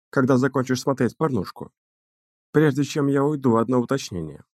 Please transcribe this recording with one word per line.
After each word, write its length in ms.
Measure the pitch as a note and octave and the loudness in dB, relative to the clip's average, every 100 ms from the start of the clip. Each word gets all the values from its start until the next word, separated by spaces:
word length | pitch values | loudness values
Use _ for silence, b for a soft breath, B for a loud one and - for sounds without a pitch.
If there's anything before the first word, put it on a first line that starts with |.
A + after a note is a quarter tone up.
| _ | _
«Когда 260 | C#3 B2+ B2+ | 0 2 4
закончишь 440 | C3+ C3+ B2+ B2+ | 2 0 -2 -2
смотреть 360 | - C3 A#2 - | -2 -2 -2 -2
порнушку?» 560 | D#3+ A#2 E2+ - - _ _ _ _ _ _ _ _ | -2 -2 -6 -10 -18 _ _ _ _ _ _ _ _
«Прежде 320 | D3 D#3 C3 | 2 2 2
чем 240 | C#3+ D#3 C#3 | -2 -2 0
я 160 | C#3 | 0
уйду, 320 | C#3 D3+ C3 A2+ | 0 0 2 2
одно 240 | A2+ B2+ | 2 0
уточнение. 640 | A#2 C3+ - F2+ D#2 C#2 _ | 0 -4 -6 -10 -10 -12 _